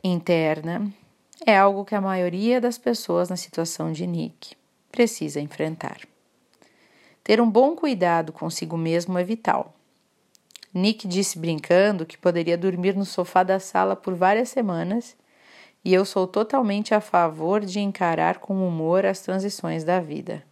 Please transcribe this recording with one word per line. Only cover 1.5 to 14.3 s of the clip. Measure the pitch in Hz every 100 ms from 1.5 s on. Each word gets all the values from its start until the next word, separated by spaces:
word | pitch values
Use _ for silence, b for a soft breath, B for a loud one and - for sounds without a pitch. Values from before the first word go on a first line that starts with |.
| 202
algo | 196 202 202
que |
a | 208
maioria | 190 185 180 180 220 254
das | 240 240
pessoas | - 233 - 175 180
na | 180
situação | - - 165 - 160
de | 156 180
Nick | 170 160 - - - _ _ _
precisa | - 233 - 156 147
enfrentar. | 147 - 160 160 - - - _ _ _ _ _ b b b b b b
Ter | - 220
um | 233
bom | 214 269 330
cuidado | 302 214 175 170 160
consigo | - 165 - 165 165
mesmo | 165 165 175 180
é |
vital. | 180 226 - 139 - _ _ _ _ _ _ _ _ - -
Nick | 180 196 220 190
disse | 180 196 165
brincando | 165 160 - 180 202 190 160
que | -
poderia | 180 170 170 170
dormir | 190 175 185 196
no | 190
sofá | - 175 185
da | 185 190
sala | 190 185 190 190
por | -
várias | 175 185